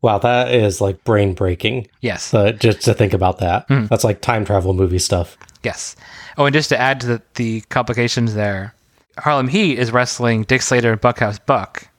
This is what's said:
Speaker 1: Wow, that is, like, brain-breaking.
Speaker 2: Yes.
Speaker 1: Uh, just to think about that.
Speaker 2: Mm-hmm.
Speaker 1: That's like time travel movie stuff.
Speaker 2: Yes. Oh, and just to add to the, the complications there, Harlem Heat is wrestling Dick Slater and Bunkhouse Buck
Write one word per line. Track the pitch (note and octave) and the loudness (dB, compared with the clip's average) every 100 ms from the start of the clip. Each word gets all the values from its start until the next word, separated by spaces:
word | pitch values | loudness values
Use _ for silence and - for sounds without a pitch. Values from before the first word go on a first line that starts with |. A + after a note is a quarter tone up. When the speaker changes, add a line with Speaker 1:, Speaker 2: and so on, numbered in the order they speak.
Speaker 1:
Wow, | A#2 G2+ | 0 2
that | A#2+ A#2+ B2 | 2 2 2
is, | B2 G#2 F2+ | 2 2 0
like, | G2 F2+ | -2 -2
brain-breaking. | - G#2 G2+ F2+ F#2 F2 G#2+ B2+ G#2+ _ | 0 2 2 0 -2 -2 -2 -4 -8 _
Speaker 2:
Yes. | A#2+ F#2 - | -6 -6 0
Speaker 1:
Uh, | A2 G2+ | 2 2
just | A2 A#2 G2+ A#2 | 2 0 2 0
to | |
think | A2 G#2 | 2 0
about | F#2 F#2 - | 2 0 0
that. | F2+ F#2 - | -2 -2 0
Speaker 2:
Mm-hmm. | B2 G#2+ | -2 0
Speaker 1:
That's | A2+ | 0
like | A#2 G2+ | 0 0
time | - A2+ G2 | -2 -2 0
travel | G2 F#2 | 0 0
movie | F#2 F#2 F2+ | 0 0 0
stuff. | - F#2 E2+ - - _ | 0 -2 -2 -10 -20 _
Speaker 2:
Yes. | A2 - - - - - - - | -8 -8 -12 -16 -20 -20 -14 -2
Oh, | C#3+ | 2
and | |
just | D3+ D3 | 2 0
to | B2 | 0
add | C3 C3 | 0 0
to | A#2+ | -2
the, | A#2 - | -4 -6
the | - A2+ A2+ - | -6 -4 -4 -4
complications | C3 A#2+ A#2+ A#2+ - A#2 | -4 -2 0 0 0 0
there, | G#2+ G#2 G2 G2+ - _ _ _ - | 0 -2 -4 -8 -16 _ _ _ -6
Harlem | D3 C#3+ C3 | -2 0 0
Heat | F#3 F#3+ B2 | 0 0 0
is | A#2+ | 0
wrestling | B2 B2 - A#2+ A2+ | 0 0 0 0 0
Dick | G#2+ B2+ | 0 0
Slater | - B2 A#2 | 2 2 2
and | A2 | 2
Bunkhouse | B2 - A2 G#2 | 0 0 -2 -2
Buck | - B2+ F#2+ - - | 0 0 -2 -12 -20